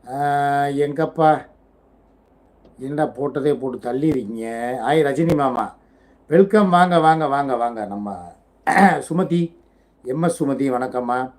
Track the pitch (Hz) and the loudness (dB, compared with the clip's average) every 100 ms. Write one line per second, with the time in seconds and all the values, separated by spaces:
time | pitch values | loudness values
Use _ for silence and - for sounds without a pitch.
0 | - 135 143 143 143 143 143 139 143 143 | -10 -4 -2 0 0 0 -2 -2 -2 -2
1 | 160 160 156 143 - _ _ _ _ _ | -4 2 4 2 -2 _ _ _ _ _
2 | _ _ _ _ _ _ _ - 131 147 | _ _ _ _ _ _ _ -14 -8 -4
3 | 156 - 139 143 143 139 131 123 123 127 | -4 -2 -4 -2 -2 -2 -4 -6 -6 -2
4 | 156 135 104 113 113 117 120 117 113 156 | 0 -2 -4 -8 -8 -6 -6 -4 0 2
5 | 143 139 170 156 135 123 104 - _ _ | 2 0 0 0 0 -2 -6 -10 _ _
6 | _ _ _ 160 196 214 196 175 180 170 | _ _ _ 4 6 4 4 4 4 4
7 | 160 160 151 139 139 123 120 113 101 101 | 4 4 2 0 0 -2 -2 -4 -8 -8
8 | 101 92 - - _ _ - 185 190 - | -8 -10 -16 -20 _ _ 0 4 4 2
9 | - 170 180 170 170 _ _ _ _ _ | -4 -4 0 0 -2 _ _ _ _ _
10 | 123 139 170 - 143 135 139 127 127 123 | -8 -2 -2 -2 -4 -2 -2 -2 -4 -4
11 | 120 123 131 | -4 -4 -4